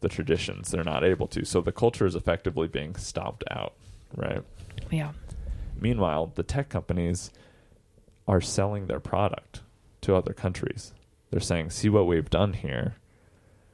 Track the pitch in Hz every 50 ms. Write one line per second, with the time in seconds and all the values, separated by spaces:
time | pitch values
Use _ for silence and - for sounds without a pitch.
0 | - 87 - - 87 73 82 82 - - 50 50 - - - 85 82 82 76 64
1 | 76 92 92 82 - - - - - - - 90 82 104 - - 120 117 - -
2 | 107 92 87 85 - - 85 85 - 92 78 - 82 82 - 65 73 80 92 -
3 | - - - - - - - - - - - - 50 50 - _ - - - -
4 | - - - - - - - - - - - - - - - - - - 165 156
5 | 147 147 147 - - - - - - - - - - - - - 98 113 123 110
6 | 95 82 76 78 82 82 - - 82 - - 143 135 - - - - - 87 87
7 | 87 85 95 95 - - - - - - - - _ _ - _ _ _ _ _
8 | _ _ _ _ _ - 101 87 - - - - 98 101 104 101 98 - 58 73
9 | - - - 90 104 92 - - - _ - - - - _ _ _ - _ _
10 | - - 95 92 - - 98 - - 92 90 - - - - - - - - -
11 | _ _ _ _ _ _ - 87 - - 90 85 78 78 - - - 107 104 107
12 | 95 85 87 82 73 - - 82 101 104 90 - - 71 65 58 - - 117 -
13 | _ _ _ _ _ _ _ _ _ _ _ _ _ _